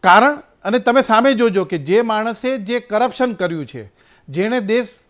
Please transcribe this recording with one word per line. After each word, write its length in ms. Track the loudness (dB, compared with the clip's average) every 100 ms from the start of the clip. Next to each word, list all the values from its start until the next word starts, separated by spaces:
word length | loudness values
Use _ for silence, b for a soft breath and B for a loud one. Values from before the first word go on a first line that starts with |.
કારણ, 380 | 6 6 6 0 -12 _
અને 160 | -4 0
તમે 220 | 2 2
સામે 320 | 2 2 2
જોજો 320 | 2 0 0 -4
કે 120 | -6
જે 240 | 0 0
માણસે 560 | 0 -4 -4 -6 -6 -6
જે 220 | -6 -6
કરપ્શન 540 | -4 -2 -2 -2 -4
કર્યું 320 | -2 -6 -6 -10
છે, 260 | -14 -18 _ b b -10
જેણે 300 | -6 -2 -2
દેશ 280 | -2 -2 -4 -16